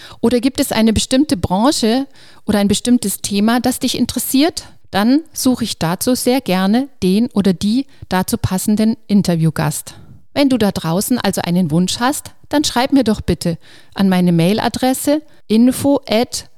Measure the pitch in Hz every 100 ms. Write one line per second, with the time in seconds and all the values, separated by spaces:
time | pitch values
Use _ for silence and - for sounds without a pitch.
0 | - - 233 240 254 - 277 226 220 208
1 | - 262 302 180 - 185 247 - 220 254
2 | 277 - - - - 202 202 202 247 247
3 | 202 - - 202 214 240 247 - 247 -
4 | 240 247 - 262 330 - - - - 190
5 | 220 285 330 - 262 247 214 - 165 185
6 | - 254 247 185 185 185 190 233 285 -
7 | 180 196 240 208 196 175 202 247 269 -
8 | - 185 190 226 - 185 - 214 220 -
9 | - 208 180 165 160 - 156 - - -
10 | - - - - 285 254 202 - 160 175
11 | - 240 202 - - 175 170 160 185 -
12 | 240 294 - - - 294 302 240 262 277
13 | 220 214 - 175 175 165 - - - -
14 | 196 185 175 170 170 214 240 - 254 254
15 | - 302 - - - 214 247 247 277 285
16 | - 214 247 - -